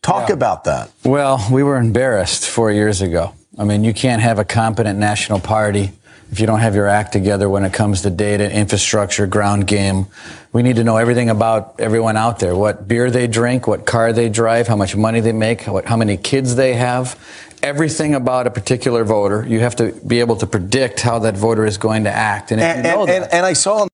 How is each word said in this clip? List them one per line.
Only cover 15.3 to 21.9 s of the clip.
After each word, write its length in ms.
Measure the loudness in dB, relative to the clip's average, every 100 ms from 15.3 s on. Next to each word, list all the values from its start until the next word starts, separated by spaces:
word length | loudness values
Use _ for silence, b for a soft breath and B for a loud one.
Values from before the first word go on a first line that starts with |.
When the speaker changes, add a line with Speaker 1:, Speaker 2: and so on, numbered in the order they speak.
Speaker 2:
make, 320 | 0 -2 -2
what, 220 | -2 -4 0
how 100 | 0
many 200 | 2 -2
kids 380 | 0 0 0 2
they 180 | 2 2
have, 400 | 0 0 -4 -10 B B B B
everything 500 | -4 0 -2 0 0
about 320 | 0 2 2 0
a 40 |
particular 520 | -4 -2 -2 0 0 2
voter. 400 | 2 2 0 0
You 140 | 0
have 140 | 0 0
to 160 | -2 -2 -2
be 140 | 0
able 160 | 2 0
to 100 | 0
predict 560 | -2 0 0 0 -2
how 180 | -2 0
that 180 | 0 0
voter 280 | 0 2 0
is 120 | 0
going 260 | -2